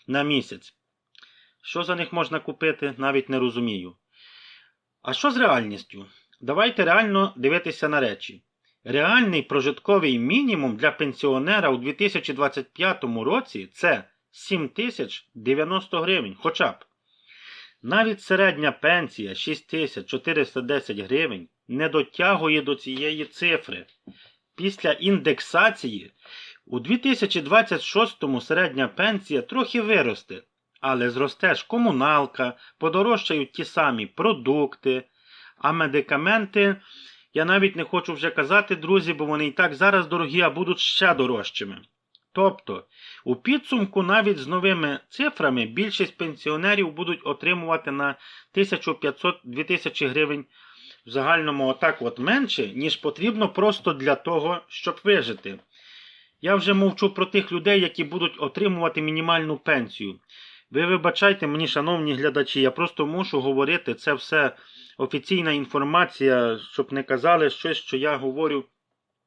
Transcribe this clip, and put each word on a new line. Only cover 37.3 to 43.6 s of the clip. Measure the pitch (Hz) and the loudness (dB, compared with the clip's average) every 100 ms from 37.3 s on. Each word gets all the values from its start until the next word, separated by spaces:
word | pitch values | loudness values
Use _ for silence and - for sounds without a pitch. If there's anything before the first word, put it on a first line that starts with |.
я | 151 | -2
навіть | 160 196 196 180 | 2 4 2 0
не | |
хочу | 160 180 175 | -4 -2 -2
вже | 151 160 | -4 -2
казати, | 160 143 202 202 170 | 0 2 2 2 -2
друзі, | 160 196 165 | 2 2 2
бо | 151 | -4
вони | 151 151 147 | -2 -2 -2
і | |
так | 131 175 | 2 0
зараз | 139 196 196 160 | 4 4 4 2
дорогі, | 170 156 170 | -2 0 2
а | 170 | 2
будуть | 147 180 180 | 2 -2 0
ще | - - 185 | 0 2 4
дорожчими. | 139 127 113 98 - 101 98 - _ _ _ _ | 4 2 0 -4 -8 -10 -12 -20 _ _ _ _
Тобто, | - 190 190 - 95 - _ - - | 2 2 2 -8 -10 -12 _ -20 -10
у | 127 120 | -4 -2
підсумку | - 285 | 0 0